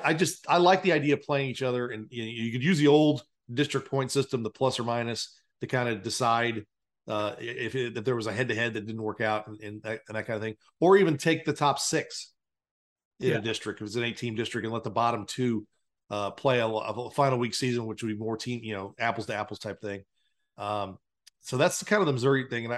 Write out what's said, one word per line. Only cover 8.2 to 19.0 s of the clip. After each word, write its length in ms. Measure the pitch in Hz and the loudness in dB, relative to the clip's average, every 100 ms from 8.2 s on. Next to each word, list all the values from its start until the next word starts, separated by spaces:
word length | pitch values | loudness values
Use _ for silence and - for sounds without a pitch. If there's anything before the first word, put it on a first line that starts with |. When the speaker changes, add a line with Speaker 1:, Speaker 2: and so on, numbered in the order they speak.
| 110 | -2
Speaker 1:
a 40 | |
head-to-head 440 | 104 123 110 117 110 | -2 -2 0 -2 -2
that 120 | 107 | -8
didn't 140 | 110 | -6
work 180 | 107 104 | -6 -2
out 280 | 110 107 110 | 0 0 -4
and, 120 | 107 | -14
and 220 | 104 104 | -14 -12
that, 160 | 110 113 - | -8 -10 -8
and 80 | 107 | -8
that 100 | 113 | -6
kinda 140 | 110 | -6
thing, 160 | 110 107 _ - | -6 -10 _ 2
or 160 | 170 196 | 6 8
even 220 | 170 147 | 6 4
take 260 | 165 165 | 2 0
the 80 | - | 0
top 240 | 143 147 - | 2 2 2
six 540 | - 156 - - - _ _ _ _ _ _ _ _ - | 0 -2 -4 -12 -16 _ _ _ _ _ _ _ _ -4
in 120 | 127 | -2
Speaker 2:
Yeah. 40 | 107 | 0
Speaker 1:
a 60 | |
district, 400 | 110 107 107 - | -2 -4 -6 -8
if 60 | 104 | -6
it's 100 | 117 | -4
an 80 | 120 | -4
eight-team 300 | - 120 110 | -4 -6 -4
district, 300 | 110 117 113 | -4 -4 -4
and 80 | |
let 120 | 113 113 | -4 -4
the 40 | |
bottom 360 | 110 117 113 98 | 0 2 0 -6
two, 400 | - 123 110 - _ _ _ - | -2 0 0 -4 _ _ _ -8
uh, 220 | 104 101 | -4 -4
play 280 | - 139 123 | -2 2 2
a, 80 | 113 | 2
a 440 | 110 110 107 117 | -2 -4 -6 -4
final 260 | - 139 123 | 2 2 2
week 160 | 120 | -2
season, 320 | - 127 120 110 | -2 -2 -2 -4
which 160 | 104 | -6
would 80 | 113 | -6
be 80 | 107 | -4
more 200 | 110 110 | -4 -6
team, 240 | 123 120 | -6 -8
you 100 | 113 | -6
know, 220 | 101 98 | -8 -8
apples 280 | - | -4